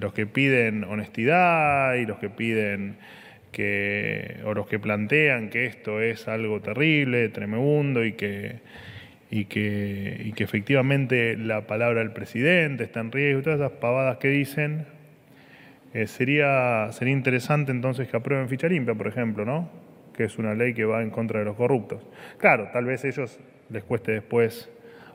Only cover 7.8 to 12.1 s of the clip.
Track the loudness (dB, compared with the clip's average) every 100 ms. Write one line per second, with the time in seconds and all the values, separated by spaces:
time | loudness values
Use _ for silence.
7.8 | 2 0 -2 -2 -6 -6 -8 -12 -16 -20
8.8 | -18 -18 -20 -20 _ -4 -2 -2 -2 -2
9.8 | -4 -4 -6 -8 -8 -4 -2 -2 2 2
10.8 | 4 2 2 2 2 -2 -2 -4 -2 0
11.8 | 2 2 -2